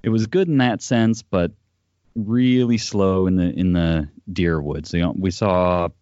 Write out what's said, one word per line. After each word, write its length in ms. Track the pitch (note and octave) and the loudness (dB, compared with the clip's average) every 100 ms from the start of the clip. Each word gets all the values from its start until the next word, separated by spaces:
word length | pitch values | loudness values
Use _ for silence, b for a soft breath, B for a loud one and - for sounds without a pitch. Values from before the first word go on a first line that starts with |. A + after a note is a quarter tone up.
it 60 | B2 | 0
was 180 | A2+ A2 | -2 0
good 200 | F3+ F#3 | 0 2
in 100 | C#3+ | 2
that 240 | B2 G#2+ | 2 0
sense, 400 | - A#2+ A2+ A2+ | -2 2 2 0
but 300 | - F#2+ E2+ - _ _ _ _ _ A#2 | -2 -2 -2 -4 _ _ _ _ _ -8
really 600 | G#2 A#2+ B2+ B2+ B2 A#2 | -2 0 2 2 2 0
slow 500 | - G#2 F#2+ F#2+ F#2 | -2 0 2 2 2
in 80 | F#2 | 2
the, 160 | F2 | 0
in 200 | C#2+ F2+ | 0 0
the 360 | F2 E2 E2 D2 - - | 2 2 0 -4 -12 -12
deer 280 | F#2+ E2+ E2 | -2 0 0
woods. 320 | D2 D2+ D2+ | -4 -8 -6
You 80 | F2 | -2
know, 120 | E2+ - | -2 -2
we 140 | F#2+ | -4
saw 540 | F2+ G#2+ F2+ F2+ F2+ E2+ | -2 0 2 2 0 -2
a 60 | - | -8